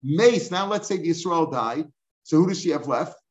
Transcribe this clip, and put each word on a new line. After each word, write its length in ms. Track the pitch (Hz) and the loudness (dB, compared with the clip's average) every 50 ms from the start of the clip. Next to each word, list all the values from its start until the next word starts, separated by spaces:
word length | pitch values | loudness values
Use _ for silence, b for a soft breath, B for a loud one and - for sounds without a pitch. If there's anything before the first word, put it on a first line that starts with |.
| - | -2
Mace, 480 | 135 147 170 220 240 240 202 - - | -2 0 6 6 6 6 4 -2 -2
now 160 | 175 180 196 | -4 -4 -2
let's 220 | 196 208 208 208 - | -2 -2 -4 -4 -4
say 80 | 202 | -6
the 120 | 190 156 165 | -4 0 -2
Yisrael 440 | 165 165 - 185 170 170 160 151 - | -2 -2 -2 -2 0 0 0 0 -2
died. 340 | 127 113 113 120 143 156 - _ _ _ _ _ _ _ | -4 -4 -2 -4 -4 -6 -8 _ _ _ _ _ _ _
So 140 | - 156 156 | 0 2 2
who 100 | 175 175 | 4 4
does 120 | 196 170 | 0 -2
she 100 | - 175 | -2 -2
have 180 | 147 147 - 139 | -2 -2 -2 -2
left? 280 | 131 120 165 - - - _ _ | -2 -2 -2 -4 -8 -18 _ _